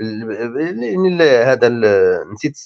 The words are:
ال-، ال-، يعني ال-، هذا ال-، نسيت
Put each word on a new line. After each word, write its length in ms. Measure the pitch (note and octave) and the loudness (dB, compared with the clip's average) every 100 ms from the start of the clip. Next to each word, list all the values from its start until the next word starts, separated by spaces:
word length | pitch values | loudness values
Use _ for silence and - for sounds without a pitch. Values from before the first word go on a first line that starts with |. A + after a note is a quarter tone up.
ال-، 300 | A2 G#2+ A2+ | -10 -8 -10
ال-، 520 | G#2 A#2 B2+ E3 G#3+ | -8 -8 -6 -8 -6
يعني 260 | A#3+ F#3 F#3 | -6 -2 0
ال-، 380 | F3 D#3 B2 B2 | 2 4 4 4
هذا 180 | B2+ A#2+ | 2 2
ال-، 680 | A#2+ G#2+ G2 F#2 F2+ D#2 | 2 2 4 2 0 -6
نسيت 260 | G#2 D3 - | -8 -8 -8